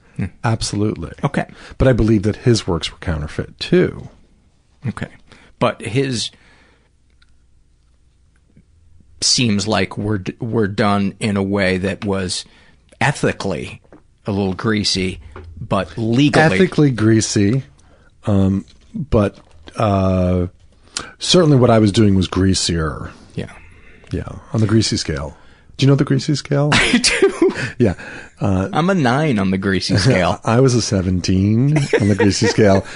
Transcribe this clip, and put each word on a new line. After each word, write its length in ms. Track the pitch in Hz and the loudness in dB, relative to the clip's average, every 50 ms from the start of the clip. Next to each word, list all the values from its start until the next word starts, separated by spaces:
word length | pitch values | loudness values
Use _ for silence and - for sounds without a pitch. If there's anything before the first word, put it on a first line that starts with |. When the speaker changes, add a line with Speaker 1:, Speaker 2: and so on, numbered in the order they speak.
| _ _ _ | _ _ _
Speaker 1:
Hmm. 80 | - 101 90 - - - | -8 -8 -8 -8 -6 -4
Speaker 2:
Absolutely. 720 | 120 113 - - - - 104 104 107 - - 82 - - - - | -2 -2 -2 -4 -4 -4 -2 -2 -2 -2 -4 -10 -12 -10 -6 -6
Speaker 1:
Okay. 240 | 147 - - - - - - - - - - | -4 -2 -4 -6 -6 -10 -20 -20 -10 -2 0
Speaker 2:
But 80 | 123 | 2
I 60 | 131 127 | 4 4
believe 320 | 107 110 107 113 104 92 | 4 4 4 4 2 2
that 100 | 107 98 | 0 -2
his 300 | - - 123 117 101 - | 0 2 2 2 2 2
works 240 | - 87 80 - - | -2 -4 -4 -4 -8
were 80 | - - | -12 -10
counterfeit 600 | - - 78 76 76 78 - - - - - - | -6 -6 -4 -4 -6 -8 -8 -8 -10 -10 -10 -12
too. 480 | - - 175 180 - - - - - - - - - _ _ _ _ _ _ _ _ _ _ _ - 123 | -4 0 2 2 2 0 -2 -8 -16 -18 -20 -20 -20 _ _ _ _ _ _ _ _ _ _ _ -10 -8
Speaker 1:
Okay. 200 | - - - - - - _ - - - - _ _ - | -8 -8 -10 -12 -14 -18 _ -20 -20 -20 -20 _ _ -4
But 200 | 120 113 - - - | -2 -2 -2 -4 -8
his 480 | 113 101 135 143 139 123 107 - - - _ _ _ _ _ _ _ _ _ _ _ _ _ _ _ _ _ _ _ _ _ _ _ _ _ _ _ _ _ _ _ _ _ _ _ _ _ _ _ _ _ _ _ _ _ _ _ _ _ _ _ - - _ _ - - | -6 -2 -2 -2 -2 -4 -6 -6 -8 -12 _ _ _ _ _ _ _ _ _ _ _ _ _ _ _ _ _ _ _ _ _ _ _ _ _ _ _ _ _ _ _ _ _ _ _ _ _ _ _ _ _ _ _ _ _ _ _ _ _ _ _ -20 -20 _ _ -12 -6
seems 460 | - - - - 127 113 101 101 92 | -4 -2 0 0 0 0 0 0 -2
like 300 | 110 107 98 95 - - | -2 -2 -2 -2 -2 -4
were 220 | - 104 104 107 101 | -6 -4 -4 -4 -4
d-, 160 | 92 - - - | -6 -8 -10 -8
were 280 | 123 113 110 117 107 95 | -6 -4 -2 0 0 0
done 460 | 104 110 113 104 101 101 98 98 90 - | 0 0 0 0 2 0 0 -2 -4 -4
in 160 | - 110 101 | -4 -2 -2
a 60 | 101 98 | -2 -2
way 360 | 98 101 101 98 92 92 92 | 0 0 0 0 0 0 0
that 260 | 92 95 98 - - | -2 -4 -6 -4 -4
was 400 | 101 95 95 92 90 - - - - _ _ _ _ _ _ _ _ _ - | -4 -4 -4 -4 -6 -6 -8 -10 -14 _ _ _ _ _ _ _ _ _ -2
ethically 800 | 113 131 143 - - 110 - - - 101 87 65 64 - - - _ _ - - _ _ _ _ - | -2 -2 0 0 -2 -2 -2 -2 -4 -6 -6 -6 -8 -10 -14 -18 _ _ -20 -20 _ _ _ _ -8
a 60 | - 101 | -4 -2
little 220 | 98 101 95 92 | -2 -2 -2 -4
greasy, 640 | 90 - 117 107 107 98 - - 95 92 92 85 - - - - - - - - - | -4 -2 -2 -2 -2 -2 -2 -2 -2 -4 -4 -6 -10 -14 -18 -18 -18 -18 -18 -16 -12
but 360 | - - 113 98 92 - - | -8 -4 -4 -4 -4 -4 -6
legally 480 | - 110 110 117 127 147 143 104 139 156 | -6 -2 0 2 2 2 4 4 4 4
Speaker 2:
Ethically 460 | 165 190 190 190 180 - - 151 143 | 4 4 2 2 2 2 2 2 2
greasy, 720 | 127 104 107 110 113 110 104 - - 110 101 101 120 135 - - _ _ _ _ _ _ _ _ _ _ - | 2 2 2 4 4 2 2 0 0 0 2 2 0 0 -4 -8 _ _ _ _ _ _ _ _ _ _ -4
um, 380 | 110 104 98 95 95 98 98 - - - - - - - | 0 2 2 2 2 0 0 -4 -8 -16 -20 -20 -14 -10
but, 440 | 220 143 - - 113 101 - - - - _ - - - - - | -10 -6 0 0 2 2 0 -2 -8 -20 _ -20 -20 -20 -12 -6
uh, 680 | - 117 104 98 98 95 95 92 92 90 90 92 92 90 92 - _ _ - _ _ _ _ - - - - - - | -2 0 0 2 2 2 2 2 2 2 0 0 0 -2 -4 -6 _ _ -20 _ _ _ _ -14 -14 -14 -14 -16 -8
certainly 380 | - - - 180 175 151 147 | -2 2 4 4 6 6 6
what 140 | 127 120 113 | 6 6 6
I 80 | 113 110 | 6 6
was 140 | 107 104 92 | 4 4 4
doing 220 | 117 110 101 98 | 4 4 4 4
was 140 | 95 90 - | 2 2 0
greasier. 800 | - 92 95 95 92 - - - 87 82 78 78 65 - 85 87 - - - - - | 0 0 2 2 2 0 -2 -2 -2 -2 -2 -4 -6 -8 -12 -14 -16 -18 -20 -16 -12
Speaker 1:
Yeah. 180 | - - - - - - - - - - - - - - - - | -12 -12 -12 -12 -20 -20 -20 -20 -20 -20 -20 -20 -20 -14 -10 -8
Speaker 2:
Yeah, 160 | 80 - - - - - - - | -8 -8 -8 -12 -16 -12 -6 -2
on 80 | 117 | 0
the 60 | 110 | 0
greasy 300 | 98 107 113 107 - 107 | 2 2 2 2 2 -2
scale. 400 | 95 - - 78 69 76 73 - - - - - _ _ - - | -4 -4 -4 -6 -6 -8 -10 -12 -16 -20 -20 -20 _ _ -14 -6
Do 80 | - 131 | 0 2
you 60 | 135 | 2
know 60 | 143 | 4
the 80 | 135 139 | 4 2
greasy 320 | - 143 131 - - 151 | 0 0 -2 0 -2 -4
scale? 340 | - - - 143 139 143 151 | -4 -4 -2 -2 0 0 0
Speaker 1:
<laughs> 20 | 147 | 0
I 260 | - - - - 240 | 0 0 2 0 0
do. 520 | 254 - - - 381 392 - - 330 381 - - 131 - - - | 0 0 0 2 0 0 2 2 0 0 0 -2 -6 -6 -2 0
Speaker 2:
Yeah. 160 | 123 101 82 - - - - - - - _ - | 0 0 0 -2 -10 -16 -16 -18 -20 -18 _ -6
Uh, 280 | - 101 95 92 95 98 113 | -2 0 0 0 -2 -2 -2
Speaker 1:
I'm 160 | 147 165 185 | -2 0 0
a 40 | 196 | 2
nine 440 | 180 143 117 120 139 165 156 120 104 | 2 2 2 2 2 0 0 0 0
on 100 | 98 95 | 0 0
the 80 | 95 95 | 0 -2
greasy 380 | 95 98 95 90 - - - | 0 0 -2 -2 -2 0 0
scale. 440 | 107 90 127 123 92 87 85 92 - | 0 2 2 2 2 2 0 0 -2
Speaker 2:
<laughs> 40 | - | -2
I 160 | 120 110 120 | 0 2 4
was 140 | 135 135 120 | 4 4 2
a 80 | 117 101 | 2 0
seventeen 920 | - 107 95 87 95 92 90 - - 95 95 98 101 110 113 131 143 151 151 139 - - - | 0 -2 -2 0 0 0 0 0 0 2 2 2 2 2 2 2 2 2 0 0 0 0 2
on 80 | 101 101 | 2 2
the 60 | 104 | 2
greasy 300 | - - 101 95 - 113 | 4 2 2 2 2 0
scale. 400 | - - - 110 98 98 98 - - - | 0 2 4 4 4 4 2 0 -4 -10